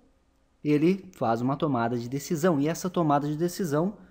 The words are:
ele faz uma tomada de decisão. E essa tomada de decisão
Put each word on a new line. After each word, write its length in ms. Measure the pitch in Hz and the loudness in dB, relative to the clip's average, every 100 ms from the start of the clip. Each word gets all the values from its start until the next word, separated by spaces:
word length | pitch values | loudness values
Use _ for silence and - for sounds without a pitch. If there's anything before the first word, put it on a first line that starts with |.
| _ _ _ _ _ _ | _ _ _ _ _ _
ele 460 | - 151 160 190 - | 0 4 4 2 -4
faz 300 | - 117 117 | -4 -2 0
uma 120 | 127 | 0
tomada 440 | 147 156 127 117 123 | 0 0 0 0 -2
de 100 | 120 | -4
decisão. 500 | 139 - 170 180 135 | -8 -4 0 2 2
E 80 | 147 | 0
essa 220 | 170 185 | -2 -4
tomada 400 | 180 156 143 147 | 0 2 2 0
de 80 | 151 | -2
decisão 600 | 175 - 180 143 185 - - | -4 -4 -2 0 0 -4 -16